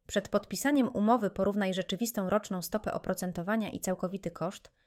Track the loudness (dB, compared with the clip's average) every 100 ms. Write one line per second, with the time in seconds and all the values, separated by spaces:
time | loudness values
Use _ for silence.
0 | -4 -2 0 0 -2 -2 2 4 4 4
1 | 4 4 4 2 2 2 2 0 -2 -2
2 | -2 0 2 2 0 -4 -2 -4 -2 -4
3 | -2 -2 -4 -4 -2 0 -2 -4 -4 -2
4 | -2 -4 -6 -6 -6 -6 -14 _